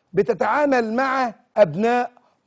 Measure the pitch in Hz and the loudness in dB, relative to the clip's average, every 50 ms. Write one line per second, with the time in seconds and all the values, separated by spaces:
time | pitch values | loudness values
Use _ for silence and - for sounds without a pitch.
0 | _ _ - 175 202 - 226 165 233 214 226 285 294 294 269 247 233 214 220 240 | _ _ -2 -2 0 0 0 -2 -2 0 0 0 0 2 2 0 0 0 -2 -2
1 | 269 269 262 269 254 240 202 - _ _ - 214 208 165 143 180 214 233 240 247 | -2 -2 -2 -2 -2 -4 -6 -10 _ _ 2 2 2 2 2 0 0 0 0 0
2 | 240 240 - - _ _ _ _ - | -2 -4 -8 -18 _ _ _ _ -6